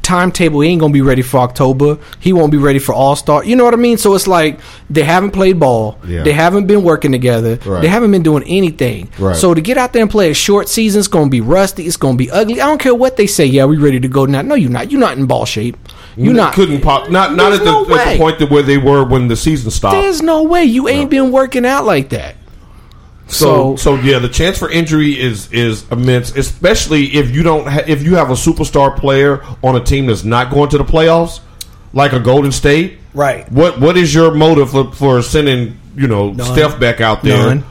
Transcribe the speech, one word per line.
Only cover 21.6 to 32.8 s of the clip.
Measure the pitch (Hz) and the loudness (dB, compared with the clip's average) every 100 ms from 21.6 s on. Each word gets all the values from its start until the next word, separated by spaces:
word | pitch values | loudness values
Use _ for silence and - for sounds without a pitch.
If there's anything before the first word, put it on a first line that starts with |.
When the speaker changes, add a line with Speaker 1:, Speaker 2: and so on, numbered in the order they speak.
| 247 | -2
Speaker 1:
out | 277 | 0
like | 240 156 135 | 0 -2 -2
that. | - - - - - - - - - - - - | -8 -10 -16 -20 -20 -20 -20 -20 -20 -20 -20 -12
Speaker 2:
So, | - 147 151 135 | -2 2 2 0
Speaker 1:
So, | 135 156 139 | -2 -2 0
Speaker 2:
so, | |
yeah, | 131 135 | 0 0
the | 120 | 0
chance | - 165 185 | -2 -2 -2
for | 165 | -4
injury | 165 160 156 147 131 | -2 0 0 0 -2
is, | 127 104 - | -4 -6 -6
is | 117 117 107 - | -2 -2 -4 -6
immense, | 120 127 123 123 139 | -2 0 0 -2 -6
especially | 131 - 175 220 - 156 139 147 | -6 -2 0 0 0 -2 0 0
if | 127 | 0
you | 139 | 0
don't | 165 156 143 | 0 0 -2
ha-, | 143 151 | -4 -2
if | 147 | -2
you | 151 | 0
have | 180 139 | 0 0
a | |
superstar | 127 165 165 151 147 139 135 | 0 -2 -2 -2 0 0 0
player | 139 135 143 139 - - | 0 2 2 0 -8 -4
on | 127 | -2
a | 127 | 0
team | 123 139 135 | 0 0 0
that's | 98 | -2
not | 98 117 127 | -2 -2 0
going | 139 143 | 0 0
to | 143 | 0
the | |
playoffs, | 127 160 160 165 170 - - - - - - | 0 2 4 2 0 -8 -20 -20 -20 -20 -8
like | 131 143 | -2 0
a | 127 | 0
Golden | 120 135 139 | 2 2 0
State. | 135 143 151 | 0 2 2